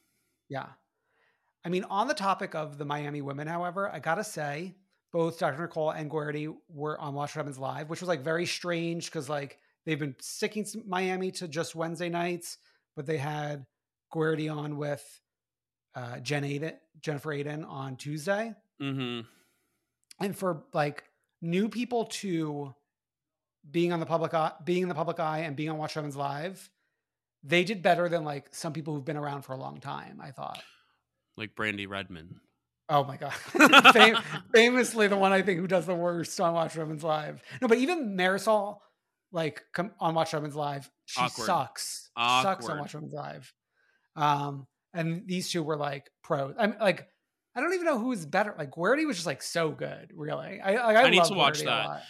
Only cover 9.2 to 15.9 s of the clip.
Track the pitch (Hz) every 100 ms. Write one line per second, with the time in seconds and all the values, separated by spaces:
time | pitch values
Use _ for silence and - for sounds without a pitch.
9.2 | 135 147 139 - _ _ - 156 147 127
10.2 | - - 214 214 202 214 226 185 190 185
11.2 | 185 185 180 147 160 160 165 165 175 170
12.2 | 175 175 - - _ _ _ - 143 160
13.2 | 143 151 147 147 131 _ _ _ _ 160
14.2 | 160 156 156 151 147 147 147 143 - -
15.2 | _ _ _ _ _ _ _